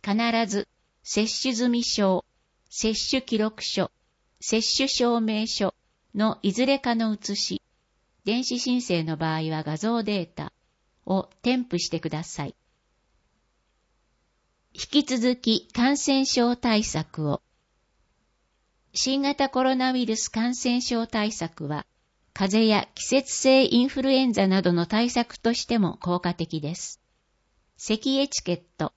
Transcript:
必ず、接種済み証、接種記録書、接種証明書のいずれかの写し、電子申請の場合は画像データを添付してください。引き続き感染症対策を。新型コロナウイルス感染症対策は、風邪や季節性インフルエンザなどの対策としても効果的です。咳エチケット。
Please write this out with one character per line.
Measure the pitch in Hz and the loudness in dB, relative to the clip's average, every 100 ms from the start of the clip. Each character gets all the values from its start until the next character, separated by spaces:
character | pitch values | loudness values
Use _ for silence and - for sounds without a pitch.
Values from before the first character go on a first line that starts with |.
必 | - 214 233 226 | -2 0 2 0
ず、 | 220 196 - _ _ _ | 0 -2 -6 _ _ _
接 | - - 220 - | -4 0 0 -2
種 | 262 | -2
済 | 226 247 | 0 0
み | 240 | 0
証、 | 240 - 196 185 _ _ _ _ _ | 0 0 2 2 _ _ _ _ _
接 | - 220 | -4 -2
種 | 220 - 262 | -2 0 -2
記 | 262 220 | 0 0
録 | 214 214 | 0 -4
書、 | - - 175 _ _ _ _ _ | -6 -2 -4 _ _ _ _ _
接 | - 220 | -2 0
種 | 226 - 269 | 2 0 0
証 | - 240 233 | 2 2 2
明 | 220 214 | 0 -2
書 | 220 - 196 _ _ _ _ | -2 -2 -2 _ _ _ _
の | - 220 - | 0 0 2
い | 202 | -2
ず | 202 | 2
れ | 254 277 | 2 2
か | 262 | 2
の | 226 226 | 0 0
写 | 208 - | -2 -4
し、 | 202 - 202 _ _ _ _ _ _ | -4 -4 -6 _ _ _ _ _ _
電 | - 233 | -2 -2
子 | 254 247 | -2 -4
申 | 254 247 | 0 -2
請 | 240 175 | 0 0
の | 160 | 0
場 | 156 160 | -2 -2
合 | 156 | 0
は | 160 156 | -2 -4
画 | 151 156 | -4 -4
像 | 214 233 | -2 0
デ | 214 208 | 0 -2
ー | 165 | -4
タ | - 156 _ _ _ _ _ | -10 -12 _ _ _ _ _
を | - 190 - _ | -2 -2 -2 _
添 | 240 262 | 0 0
付 | 247 175 | 0 -4
し | - | -4
て | 165 | -6
く | 160 | -4
だ | 156 | -6
さ | 165 - | -8 -8
い。 | 143 - _ _ _ _ _ _ _ _ _ _ _ _ _ _ _ _ _ _ _ _ _ | -10 -10 _ _ _ _ _ _ _ _ _ _ _ _ _ _ _ _ _ _ _ _ _
引 | - - 294 | -14 0 0
き | |
続 | 285 254 247 | 2 0 0
き | 247 - 220 - | 2 0 0 -2
感 | - 247 285 | 0 2 2
染 | - 269 | 2 2
症 | 269 254 240 | 2 2 2
対 | 240 240 214 | 2 2 2
策 | 220 156 160 - 151 | 0 -4 -6 -4 -2
を。 | - _ _ _ _ _ _ _ _ _ _ _ _ _ _ _ | -4 _ _ _ _ _ _ _ _ _ _ _ _ _ _ _
新 | - 262 269 | -4 -2 0
型 | 277 285 277 | 0 0 0
コ | 262 | 2
ロ | 262 | 2
ナ | 262 254 | 2 0
ウ | 254 | 0
イ | |
ル | 226 | 0
ス | 220 - | -2 -4
感 | 220 240 | -2 -2
染 | 247 254 247 | 0 0 0
症 | 247 233 226 | 0 -2 -2
対 | 226 208 | -2 -2
策 | - 165 - 147 | -4 -8 -6 -6
は、 | 151 - _ _ _ _ | -6 -8 _ _ _ _
風 | - 196 214 | -2 2 4
邪 | 220 208 | 4 2
や | - | 0
季 | - | -10
節 | - 262 269 | 0 0 0
性 | - 269 262 | 0 6 6
イ | 262 233 | 6 4
ン | 262 | 2
フ | 269 | 0
ル | 262 | 2
エ | 262 | 2
ン | 262 | 2
ザ | 208 190 | 2 2
な | 190 | 4
ど | 180 | 4
の | 175 | 2
対 | 170 214 240 | 0 0 0
策 | 240 233 - | 0 -4 -2
と | 233 | -2
し | 240 | -2
て | - 233 | -2 0
も | 180 - | 0 0
効 | 180 175 | -2 -2
果 | 175 | -2
的 | 170 165 160 | -4 -6 -6
で | 147 | -6
す。 | 175 - - _ _ _ _ _ _ _ _ | -8 -12 -16 _ _ _ _ _ _ _ _
咳 | - 214 262 269 | -4 -2 0 0
エ | 277 | 0
チ | - | -2
ケ | - | -2
ッ | 170 _ - | -4 _ -6
ト。 | 151 | -6